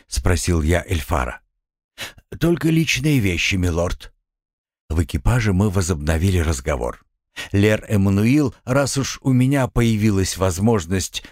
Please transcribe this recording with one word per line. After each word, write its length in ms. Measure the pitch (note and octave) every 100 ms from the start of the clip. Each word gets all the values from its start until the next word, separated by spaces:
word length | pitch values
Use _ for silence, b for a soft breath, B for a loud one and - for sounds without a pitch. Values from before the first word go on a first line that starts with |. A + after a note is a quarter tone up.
| _
спросил 540 | - - F2 - F2
я 220 | D2+ F2 -
Эльфара. 540 | F#2 - E2 B1 - _ _ _ _ _ - B B _ -
«Только 300 | E3 E3+ E3
личные 500 | D#3+ D#3+ - C#3+ C#3+
вещи, 360 | G2+ E2+ - G2
милорд». 580 | F2+ E2 F2 - - - _ _ _ _ _ _ -
В 140 | D#2+
экипаже 500 | F2 - - B2 G#2+
мы 160 | F#2 G#2+
возобновили 680 | F#2+ E2+ E2 D2 D#2+ F#2+ F#2
разговор. 640 | D#2+ D#2 - C#2 A#1+ - _ _ _ B B
Лер 340 | G2+ G#2 G#2+ -
Эммануил, 680 | G#2 G2 G2 G#2+ D3 C#3 b
раз 340 | - B2+ C#3 -
уж 220 | B2+ -
у 100 | C3+
меня 360 | C3 B2+ C#3 B2+
появилась 720 | - A#2 A2 G#2+ G2 F#2+ -
возможность 840 | F#2+ F2 G#2+ A2+ D#2+ F#2+ - - B